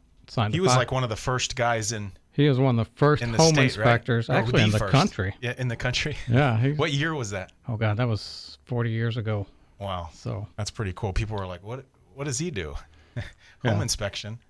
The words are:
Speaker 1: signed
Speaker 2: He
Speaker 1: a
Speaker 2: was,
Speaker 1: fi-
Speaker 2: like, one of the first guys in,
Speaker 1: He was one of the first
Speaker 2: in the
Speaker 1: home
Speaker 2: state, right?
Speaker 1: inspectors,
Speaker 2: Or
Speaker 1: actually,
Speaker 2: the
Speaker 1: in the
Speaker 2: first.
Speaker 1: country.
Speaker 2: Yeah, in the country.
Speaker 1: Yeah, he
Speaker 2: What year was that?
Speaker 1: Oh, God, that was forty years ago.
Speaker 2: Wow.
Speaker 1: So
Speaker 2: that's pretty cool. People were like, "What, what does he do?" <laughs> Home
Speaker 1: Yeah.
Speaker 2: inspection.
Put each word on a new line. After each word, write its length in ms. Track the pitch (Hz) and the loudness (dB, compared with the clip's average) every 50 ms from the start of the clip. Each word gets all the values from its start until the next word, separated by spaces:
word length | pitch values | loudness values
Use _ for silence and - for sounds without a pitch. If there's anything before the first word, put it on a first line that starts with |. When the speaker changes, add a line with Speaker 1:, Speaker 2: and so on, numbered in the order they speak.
| _ _ _ _ _ - | _ _ _ _ _ -8
Speaker 1:
signed 280 | - - 110 107 107 | -2 -2 0 0 2
Speaker 2:
He 60 | 160 | 2
Speaker 1:
a 20 | 190 | 4
Speaker 2:
was, 80 | 185 | 4
Speaker 1:
fi- 80 | 127 127 | 4 4
Speaker 2:
like, 120 | 123 - | 4 2
one 120 | 131 131 127 | 0 -2 -2
of 80 | 117 | -2
the 40 | 107 | -4
first 400 | 101 - - 127 123 - - - | -4 -2 -2 -2 0 -2 -2 -2
guys 360 | - 117 120 117 113 110 104 | 0 0 2 2 0 -2 -4
in, 200 | 117 107 104 98 92 - _ _ | -4 -6 -6 -10 -12 -16 _ _
Speaker 1:
He 180 | _ - 143 151 | _ 2 4 4
was 80 | 135 123 | 4 4
one 220 | 135 135 120 117 | 4 4 2 2
of 80 | 110 - | 0 -2
the 40 | _ | _
first 260 | - 147 147 151 - | 4 4 4 4 4
Speaker 2:
in 100 | 123 120 | 2 0
the 60 | 113 110 | 2 4
Speaker 1:
home 160 | 160 165 156 | 6 6 6
Speaker 2:
state, 240 | 147 139 127 - - | 6 4 2 2 2
right? 80 | 110 | 4
Speaker 1:
inspectors, 460 | 120 117 117 - - 123 117 117 - | 4 4 4 2 0 -2 0 0 0
Speaker 2:
Or 20 | 147 | 0
Speaker 1:
actually, 280 | - 110 113 123 139 | 0 0 2 2 4
Speaker 2:
the 20 | 113 | 4
Speaker 1:
in 80 | 107 | 4
the 80 | 104 107 | 4 2
Speaker 2:
first. 120 | - 92 | 2 4
Speaker 1:
country. 440 | 92 135 175 208 - - 95 95 - - | 4 4 4 4 2 -2 -4 -4 -4 -6
Speaker 2:
Yeah, 120 | - 120 123 - | -6 -6 -4 -4
in 80 | 127 127 | -4 -4
the 80 | 113 | -4
country. 420 | - - 127 123 - - 156 147 - - - | -4 -4 -2 -2 -2 -4 -4 -6 -6 -2 2
Speaker 1:
Yeah, 320 | 113 120 147 135 113 110 | 4 4 4 4 4 2
he 120 | 120 139 | 2 2
Speaker 2:
What 200 | 147 151 156 165 | 2 0 0 0
year 220 | 143 139 143 165 160 | 0 0 0 0 -2
was 160 | 143 120 101 | -4 -4 -6
that? 220 | 101 95 92 - _ _ _ - | -6 -8 -10 -10 _ _ _ -6
Speaker 1:
Oh, 100 | 120 104 | -4 -2
God, 200 | 113 107 104 104 | 0 0 0 0
that 100 | 127 120 | 0 0
was 500 | 110 101 - - - - - - - - _ | 0 -2 -4 -8 -14 -16 -16 -18 -20 -18 _
forty 240 | - 127 120 117 117 | -6 -4 -2 -2 -2
years 280 | 113 113 117 117 113 123 | -2 -2 -2 -2 -4 -4
ago. 280 | 110 110 107 104 98 - - _ _ _ _ - | -4 -2 -2 -4 -4 -6 -12 _ _ _ _ -10
Speaker 2:
Wow. 320 | 101 98 92 90 85 80 - | -8 -6 -6 -6 -8 -10 -12
Speaker 1:
So 320 | - - 120 113 104 104 - - - | -12 -8 -8 -8 -8 -8 -10 -10 -8
Speaker 2:
that's 140 | 107 - | -8 -8
pretty 200 | - - 107 95 90 | -6 -6 -6 -6 -6
cool. 180 | - - 104 92 | -4 -6 -4 -2
People 240 | - 110 104 107 104 | -2 -2 -2 -4 -6
were 80 | 95 | -6
like, 160 | 92 92 87 | -8 -10 -12
"What, 240 | 95 104 120 135 135 _ _ _ _ _ _ | -12 -12 -12 -12 -14 _ _ _ _ _ _
what 80 | 131 143 | -10 -6
does 160 | 151 135 - | -6 -4 -4
he 100 | 160 180 | -4 -4
do?" 240 | 143 104 82 76 69 - - - _ | -4 -6 -6 -6 -8 -10 -12 -14 _
<laughs> 200 | - - _ - | -20 -20 _ -12
Home 80 | - 95 - - _ _ - - _ - | -12 -12 -12 -14 _ _ -20 -12 _ -2
Speaker 1:
Yeah. 180 | 120 107 131 156 | 0 2 2 0
Speaker 2:
inspection. 560 | 110 - - 107 98 - - - 104 110 117 _ | 0 -2 -4 -4 -6 -6 -8 -10 -10 -12 -14 _